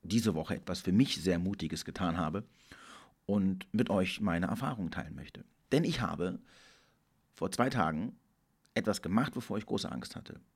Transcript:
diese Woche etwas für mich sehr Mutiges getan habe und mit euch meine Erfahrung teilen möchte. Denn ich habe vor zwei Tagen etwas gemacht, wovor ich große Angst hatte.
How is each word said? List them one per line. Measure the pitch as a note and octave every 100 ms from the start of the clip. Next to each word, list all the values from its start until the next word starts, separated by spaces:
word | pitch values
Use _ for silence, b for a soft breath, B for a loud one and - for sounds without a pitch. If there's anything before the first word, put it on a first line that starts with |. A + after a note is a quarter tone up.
diese | E2+ A2 A2 D#2+
Woche | D#2+
etwas | F#2 - F2
für | -
mich | F#2+ C#3 -
sehr | D#2+ F2
Mutiges | F2+ G2+ E2 E2
getan | - - F#2 F2
habe | D#2+ F2+ A2+ B B B B B B _ -
und | G2+ F#2+ F#2 -
mit | G#2+ G2
euch | G2+ F#2 -
meine | G2+ E2+ F#2
Erfahrung | - - A2+ E2+
teilen | - - C#2
möchte. | C2+ - - _ _
Denn | C3
ich | E3+ D#3
habe | A2+ D#2+ F2+ - b b b b b b _ _ _
vor | - D#2
zwei | - B2
Tagen | B2 D#2+ D#2 A2 - _ _ _ _ _
etwas | - G#3 G3+
gemacht, | - G2+ C3 B2+
wovor | A#2+ G#2+
ich | -
große | - -
Angst | B1 B1 -
hatte. | - - _